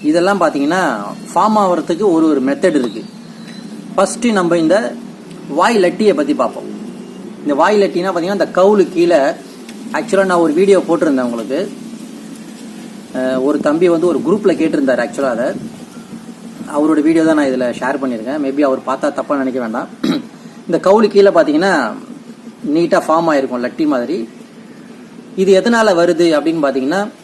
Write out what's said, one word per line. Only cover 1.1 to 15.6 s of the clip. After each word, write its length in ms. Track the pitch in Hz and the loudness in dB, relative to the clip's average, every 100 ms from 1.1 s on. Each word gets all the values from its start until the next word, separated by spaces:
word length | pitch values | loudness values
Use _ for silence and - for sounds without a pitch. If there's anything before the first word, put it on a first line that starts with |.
| 104 - | -12 -4
ஃபார்ம் 240 | 170 202 214 | 0 2 4
ஆகுறதுக்கு 540 | 196 170 - 165 208 | 2 0 -2 0 2
ஒரு 180 | 165 160 | 4 2
ஒரு 120 | 143 | 2
மெத்தட் 340 | 131 139 190 151 | 0 0 2 2
இருக்கு. 280 | 120 - - - - - - - - - - - | -2 -6 -14 -16 -20 -20 -18 -16 -16 -16 -8 -2
ஃபர்ஸ்ட் 320 | 196 - 240 | 0 0 0
நம்ம 300 | 208 175 170 | 0 2 2
இந்த 360 | 160 190 240 - - - - - - | 2 2 0 -10 -16 -18 -18 -18 -6
வாய் 280 | 143 185 233 | 0 2 4
லட்டியை 360 | 180 170 214 | 2 4 2
பத்தி 200 | 170 143 | 2 0
பார்ப்போம். 300 | 123 120 - 104 104 - - - - - - | 0 -2 -4 -12 -12 -14 -14 -16 -16 -16 -10
இந்த 140 | 143 139 | -4 0
வாய் 260 | 175 214 | 2 4
லட்டினா 280 | 196 135 185 | 2 0 -2
பாத்தீங்கன்னா, 220 | 175 170 | -2 -2
இந்த 160 | 202 160 | -2 -2
கவுளு 400 | - 190 214 165 | 4 4 4 2
கீழே, 260 | 170 175 165 139 - - - - - - | 2 2 4 2 -2 -12 -18 -16 -16 -8
ஆக்சுவலா 340 | 151 - 185 190 | -8 -2 0 2
நான் 120 | 175 | 2
ஒரு 160 | 165 | 2
வீடியோ 260 | 151 196 190 | 2 4 4
போட்டிருந்தேன் 420 | - 160 165 135 | 4 0 2 2
உங்களுக்கு. 500 | 123 117 107 139 214 - - - - - - - - - - - - - - - | 0 -4 -4 -4 -4 -8 -14 -14 -16 -16 -16 -16 -18 -18 -18 -16 -16 -16 -12 -6
அஹ், 280 | 127 131 | -2 0
ஒரு 160 | 131 147 | 0 0
தம்பி 300 | 147 156 175 | 0 2 2
வந்து 180 | 165 175 | 4 2
ஒரு 120 | 147 | 0
குரூப்ல 280 | 123 202 196 | 0 2 2
கேட்டிருந்தாரு. 600 | 151 160 151 135 120 117 | 2 0 0 0 0 -2
ஆக்சுவலா 220 | - 135 | -2 -2
அதை, 160 | 113 131 196 | -2 -4 -4